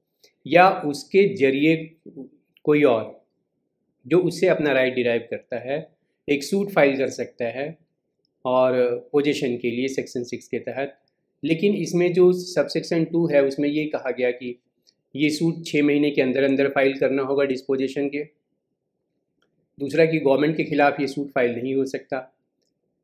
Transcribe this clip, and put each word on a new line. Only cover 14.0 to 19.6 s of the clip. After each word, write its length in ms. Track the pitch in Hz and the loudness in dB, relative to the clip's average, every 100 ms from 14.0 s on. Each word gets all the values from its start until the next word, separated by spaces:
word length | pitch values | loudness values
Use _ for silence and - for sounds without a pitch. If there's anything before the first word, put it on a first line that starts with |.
| 131 | -6
गया 200 | 123 123 | -2 -2
कि 280 | 123 123 120 _ _ _ _ _ 135 | -2 -8 -14 _ _ _ _ _ -2
ये 140 | 147 | -2
suit 360 | 151 165 165 160 | 0 -2 -2 -4
छः 180 | 151 | 0
महीने 280 | 147 143 147 | 2 2 0
के 100 | 143 | 0
अंदर 220 | 131 127 | 0 2
अंदर 260 | 139 135 139 | 2 2 0
file 300 | 139 135 135 | 2 0 2
करना 240 | 131 135 | 0 0
होगा 220 | 135 139 139 | -2 -2 -2
disposition 640 | 127 - 135 131 143 143 | -2 -4 -4 -4 -4 -6
के। 140 | 143 143 _ _ _ _ _ _ _ _ _ _ _ _ _ | -6 -12 _ _ _ _ _ _ _ _ _ _ _ _ _